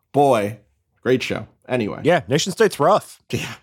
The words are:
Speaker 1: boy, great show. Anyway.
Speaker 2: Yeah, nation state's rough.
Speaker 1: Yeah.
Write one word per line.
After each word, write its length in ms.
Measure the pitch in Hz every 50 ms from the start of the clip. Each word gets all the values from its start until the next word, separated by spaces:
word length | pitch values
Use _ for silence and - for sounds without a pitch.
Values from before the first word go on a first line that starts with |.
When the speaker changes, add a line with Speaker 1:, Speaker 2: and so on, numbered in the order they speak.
| _ _ -
Speaker 1:
boy, 460 | 139 143 139 127 110 101 104 117 - _ _ _ _ _ _ _ _ -
great 200 | 113 156 - -
show. 240 | - 95 - 104 - _ _ _
Anyway. 360 | - 127 123 110 98 - - -
Speaker 2:
Yeah, 180 | 143 175 160 - 98
nation 240 | 127 160 - 202 170
state's 260 | - 226 196 - -
rough. 440 | 143 170 208 175 - - - - _ -
Speaker 1:
Yeah. 200 | - - - - 117 -